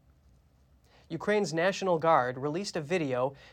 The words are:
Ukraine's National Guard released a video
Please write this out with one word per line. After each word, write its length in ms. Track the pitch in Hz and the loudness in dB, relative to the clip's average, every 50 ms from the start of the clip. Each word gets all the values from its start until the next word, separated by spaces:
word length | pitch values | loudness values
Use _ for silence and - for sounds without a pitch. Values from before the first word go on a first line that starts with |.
| _ _ _ _ _ _ _ _ _ _ _ _ _ _ _ _ _ _ _ - - - | _ _ _ _ _ _ _ _ _ _ _ _ _ _ _ _ _ _ _ -20 -14 -10
Ukraine's 440 | 165 151 - 208 208 214 202 156 151 | -10 -6 -2 0 2 2 2 0 0
National 460 | 165 170 196 190 - 196 190 175 160 | 0 0 0 0 0 0 0 0 2
Guard 380 | 151 165 165 139 123 127 127 127 | 4 4 4 4 4 2 -2 -4
released 400 | 135 147 151 180 208 - - 165 | -4 -4 -4 -4 -6 -4 -6 -6
a 40 | |
video 520 | 147 139 185 185 156 135 123 123 127 131 - - - - | -4 -2 -2 -2 -2 0 -2 0 -2 -2 -4 -6 -20 -20